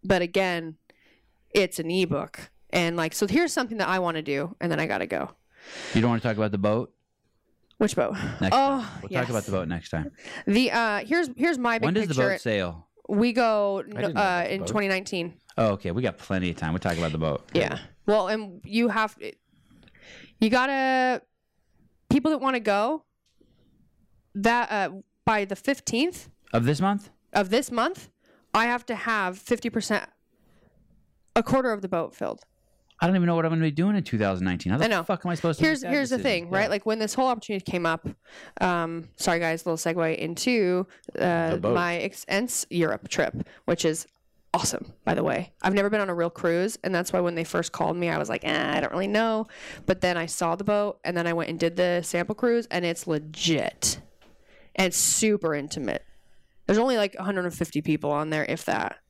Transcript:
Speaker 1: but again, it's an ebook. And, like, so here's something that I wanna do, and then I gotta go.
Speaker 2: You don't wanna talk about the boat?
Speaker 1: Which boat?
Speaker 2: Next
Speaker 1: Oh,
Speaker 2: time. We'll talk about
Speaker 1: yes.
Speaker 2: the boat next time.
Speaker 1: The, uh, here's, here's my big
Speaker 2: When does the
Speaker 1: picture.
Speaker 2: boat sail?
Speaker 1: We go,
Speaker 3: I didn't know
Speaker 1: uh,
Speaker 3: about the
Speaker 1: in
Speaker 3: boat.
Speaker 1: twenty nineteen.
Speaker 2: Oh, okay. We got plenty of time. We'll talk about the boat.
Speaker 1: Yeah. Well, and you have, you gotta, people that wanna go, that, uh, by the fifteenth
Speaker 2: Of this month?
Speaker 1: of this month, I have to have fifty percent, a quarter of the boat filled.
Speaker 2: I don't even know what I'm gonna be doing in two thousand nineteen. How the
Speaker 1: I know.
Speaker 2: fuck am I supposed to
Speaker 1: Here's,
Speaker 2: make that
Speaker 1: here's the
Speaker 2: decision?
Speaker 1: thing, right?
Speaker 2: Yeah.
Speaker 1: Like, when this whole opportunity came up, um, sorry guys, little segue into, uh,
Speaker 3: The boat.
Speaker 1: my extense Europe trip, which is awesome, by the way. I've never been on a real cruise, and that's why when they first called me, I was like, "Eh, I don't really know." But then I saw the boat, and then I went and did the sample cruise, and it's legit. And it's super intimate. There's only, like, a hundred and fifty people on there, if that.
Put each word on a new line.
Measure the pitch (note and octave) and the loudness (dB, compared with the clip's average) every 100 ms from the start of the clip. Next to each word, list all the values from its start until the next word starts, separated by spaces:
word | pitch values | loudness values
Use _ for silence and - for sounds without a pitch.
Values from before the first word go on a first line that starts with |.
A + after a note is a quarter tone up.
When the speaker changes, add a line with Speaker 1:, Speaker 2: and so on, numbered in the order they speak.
Speaker 1:
but | F#3+ F#3+ | 0 0
again, | F3 F#3 F#3+ E3+ E3 D#3+ _ _ _ _ _ _ _ | 2 0 0 -2 -6 -14 _ _ _ _ _ _ _
it's | - F#3 - | 0 0 0
an | E3 | -2
ebook. | F#3 F3 C#3+ - - - _ - | 0 2 0 -4 -12 -18 _ -4
And, | - E3+ E3+ | 0 0 0
like, | D#3+ | -2
so | - G3+ | 0 2
here's | B3 E4+ | 2 2
something | - B3 A3+ | 0 -4 -2
that | E3+ | 0
I | F#3 | 0
wanna | F3 D#3+ | 0 -2
do, | D3+ C#3 D#3 - | -2 -4 -4 -4
and | F3 | -2
then | D#3 | -2
I | D#3+ | -2
gotta | G2+ F2+ | -2 -2
go. | D#2+ C2+ - _ _ - - - | -4 -4 -10 _ _ -18 -14 -2
Speaker 2:
You | A2+ | 2
don't | A#2 | 2
wanna | A#2 | 2
talk | A#2+ G#2+ | 0 0
about | A2 | 0
the | G2 | 0
boat? | G2+ A2 B2 _ _ _ _ _ _ _ _ _ | 2 0 -2 _ _ _ _ _ _ _ _ _
Speaker 1:
Which | G#3+ - | 0 2
boat? | - G3 D3 - | -2 -2 -6 -2
Speaker 2:
Next | F#3+ B3+ | 2 4
Speaker 1:
Oh, | C#4 C#4 | 4 0
Speaker 2:
time. | G#3+ - | -4 -10
We'll | - | -6
talk | F#3 A#2+ | -4 -2
about | A2+ | -2
Speaker 1:
yes. | G2 | -2
Speaker 2:
the | |
boat | F#2+ E2+ | -4 -2
next | E2+ - | -6 -4
time. | E2 D#2 - - - - | -6 -6 -10 -16 -8 0
Speaker 1:
The, | G3+ B3+ | 2 2
uh, | A#3 A3+ G#3 A3 | 0 0 -2 0
here's, | E4 D#4 B3 | 0 0 0
here's | D#4+ C#4+ | 0 2
my | A#3+ A3+ | 0 0
big | G#3+ | 2
Speaker 2:
When | |
does | F#3+ G3+ | 0 0
the | |
Speaker 1:
picture. | C3+ B2+ | 2 2
Speaker 2:
boat | E3+ | 2
sail? | A#2+ G#2 F2+ E2 - _ - | 0 0 0 -6 -18 _ -2
Speaker 1:
We | G3+ A#3+ | 2 4
go, | A3+ A#3 G#3+ G3+ G3 | 4 4 4 2 -2
Speaker 3:
I | |
didn't | - G#3 | -6 -4
know | G3+ | -2
Speaker 1:
uh, | |
Speaker 3:
about | D#3+ G3 F3 E3 | 0 2 2 0
the | |
Speaker 1:
in | F#3+ | -2
Speaker 3:
boat. | F#3+ | -2
Speaker 1:
twenty | G#3+ G3 | -2 0
nineteen. | F#3 F#3+ F#3+ E3+ - _ - | -2 -2 -4 -4 -8 _ 0
Speaker 2:
Oh, | A2 | 2
okay. | G2 F#2 | 2 -2
We | F#2 | -2
got | B2 - | -2 -4
plenty | - F#2+ F2+ | -4 -2 0
of | E2 | -2
time. | E2 | -2
We'll | E2 | -2
talk | F#2 E2 | -2 0
about | E2 | -2
the | D#2 | 0
boat. | D#2+ C#2 - | -2 -2 -2
Speaker 1:
Yeah. | - - - - - - | -2 -2 -4 -12 -8 2
Well, | G#3+ F#3+ | 2 2
and | G#3+ G#3 F3+ - | -2 -6 -14 -4
you | G#3+ A#3+ | 0 2
have, | G#3+ G#3+ - - - _ _ _ - - _ - - - _ | 2 -2 -4 -14 -14 _ _ _ -20 -20 _ -20 -20 -20 _
you | A3 | 2
gotta, | B3 C4 C4+ C4 C4 B3+ B3 _ _ _ _ _ _ _ _ _ | 4 2 2 2 4 2 0 _ _ _ _ _ _ _ _ _
people | C#4+ C#4 | 2 4
that | D4+ | 2
wanna | C4 B3+ | 2 0
go, | G#3+ G3+ A3+ D#4 _ _ _ _ _ _ _ _ _ _ _ _ _ G3+ | 2 2 2 -2 _ _ _ _ _ _ _ _ _ _ _ _ _ 0
that, | G#3+ A#3+ - | 2 2 0
uh, | G#3+ F#3 F#3+ - _ - | 0 -2 -4 -18 _ 0
by | G#3+ G3 | 0 0
the | G3 | -2
fifteenth | - C4+ - A3+ E4 F4 - _ _ | -2 -2 -2 0 0 -2 -18 _ _
Speaker 2:
Of | A#2 A#2 | 0 2
this | D3 | 2
month? | F#3+ G3+ - _ _ | 2 0 -4 _ _
Speaker 1:
of | - F#3+ | -2 2
this | A3+ C#4 | 0 0
month, | A#3+ C4 F#4 - _ _ _ _ | -2 -2 -2 -14 _ _ _ _
I | G#3 A#3 | 2 2
have | A#3+ A#3 | 0 -4
to | G#3+ | -6
have | - A3 F#3+ F#3 | -2 0 0 -4
fifty | - A3+ A#3 | -2 -2 0
percent, | A#3 - G#3 - _ _ _ _ _ _ _ _ _ _ _ _ A#3 | -4 0 -2 -2 _ _ _ _ _ _ _ _ _ _ _ _ -2
a | |
quarter | A3+ C4 B3+ | 2 2 2
of | G#3+ | -2
the | F#3+ | -2
boat | F3 D#3+ - | -2 -4 -6
filled. | D2 - _ _ _ _ _ _ | -6 -6 _ _ _ _ _ _
Speaker 2:
I | E3+ | 2
don't | F#3 | 4
even | F3 | 4
know | E3 | 2
what | D#3+ | 2
I'm | |
gonna | E3 | 2
be | D#3+ | 2
doing | D3 F#3 G#3 | 2 2 2
in | |
two | - A2+ | 0 0
thousand | G#2 F#2 F#2 | 2 2 0
nineteen. | F2 F2+ | 0 0
How | A#2+ | 2
the | G#3+ | 2
Speaker 1:
I | |
know. | G3 | 0
Speaker 2:
fuck | E3+ F#3 F3+ | 0 -2 -2
am | |
I | E3+ | -2
supposed | E3+ D#3 | 0 2
to | D#4 | 2
Speaker 1:
Here's, | D4+ | 0
Speaker 2:
make | C4 | 0
that | C#4+ | -2
Speaker 1:
here's | C4 | 0
the | B3 | 0
Speaker 2:
decision? | B3 F#3 E3+ | 0 -2 0
Speaker 1:
thing, | |
right? | F#3+ | 0
Speaker 2:
Yeah. | G#3 | 2
Speaker 1:
Like, | G#3 A3 | 0 0
when | A3 | -2
this | G#3+ | -2
whole | - C4 | 0 0
opportunity | A#3 - G3+ - | 0 -4 -6 -4
came | F3+ E3 | -2 0
up, | D#3+ - - _ - - - | -2 -4 -12 _ -20 -18 -2
um, | F#3 F3 E3 E3 E3 - | 0 0 -2 -6 -12 -4
sorry | - E3+ | 0 2
guys, | E3 E3 E3+ | 0 -2 -2
little | E3 | -2
segue | E3+ E3+ E3 D#3+ | -2 0 0 0
into, | D#3+ E3+ - A#3+ F3+ F3+ F#3 - - - | -4 -2 2 4 4 2 -2 -10 -12 -2
uh, | F3 E3+ E3 | 2 2 0
Speaker 3:
The | F3 | 0
boat. | - - | 2 2
Speaker 1:
my | F3 F3 | 0 -2
extense | F#3+ - - G3 A#3+ - - | -4 -8 -4 -2 -2 -4 -4
Europe | F3 D#3+ G2+ - | 0 0 0 -4
trip, | - D3 - - - - | -2 -2 -2 -10 -8 -2
which | E3+ E3 | 0 0
is | D#3+ - _ _ _ _ | 0 -8 _ _ _ _
awesome, | - - - - - - | -2 0 -4 -10 -8 -2
by | |
the | - | 0
way. | - B2+ F3 _ | 0 -2 -4 _
I've | F#3 G3 | 2 2
never | G3+ | 2
been | G#3 | 2
on | G3 | 0
a | F3 | 0
real | E3+ | -2
cruise, | - F3 E3+ G3 - | 0 0 2 0 -2
and | - F#3 | -2 -2
that's | F3+ | 0
why | F#3 | 0
when | F3 E3 | 0 -2
they | |
first | E3 F3 E3 | -2 -2 -4
called | - E3 E3+ | -2 -2 0
me, | E3+ | 0
I | D#3 | 0
was | C#3 | -2
like, | A#2+ - | -4 -2
"Eh, | D3+ D3+ D3 | -2 0 0
I | |
don't | - | -2
really | F3 G3 | -2 0
know." | G#3+ A3+ A3 A3 - - - - | 2 2 0 -4 -10 -16 -10 -2
But | F#3 | 0
then | F3+ F3 | 0 0
I | E3 | -4
saw | - E3+ F3 | -2 0 0
the | |
boat, | G3+ G#3 G#3 - | 2 2 2 -4
and | - F3 | -4 -2
then | E3+ | 0
I | |
went | E3+ E3 | 0 -2
and | E3 | 0
did | E3+ F3 | 0 2
the | F3+ F3 | 2 2
sample | E3+ F3 F3 | 0 -2 -2
cruise, | G#3+ B3 A#3 A3+ | 0 2 2 0
and | F3+ | -2
it's | F3 E3 - | -2 -4 -2
legit. | D3+ D#3 D#3 E3 D3+ - - - - - _ - - - - - - | -4 -4 -4 0 0 0 -2 -4 -4 -10 _ -20 -20 -20 -20 -12 0
And | F#3+ | 0
it's | - | 2
super | - - A3 G#3 E3 | 0 2 4 2 0
intimate. | D3 D3 - B2 - - - _ - _ _ - | -2 -4 -6 -4 -4 -8 -20 _ -20 _ _ 2
There's | G#3 | 4
only, | B3+ A#3+ | 4 2
like, | G3+ - | 0 -2
a | |
hundred | F3+ F#3+ F3+ | -4 -2 -2
and | |
fifty | - E3+ D3+ | -2 -2 -2
people | D#3 D3+ D3 | 0 0 0
on | D3 D#3 | -2 0
there, | D#3 - | -2 -2
if | E3 - | -4 -2
that. | A2+ F#2 - | -2 -2 -6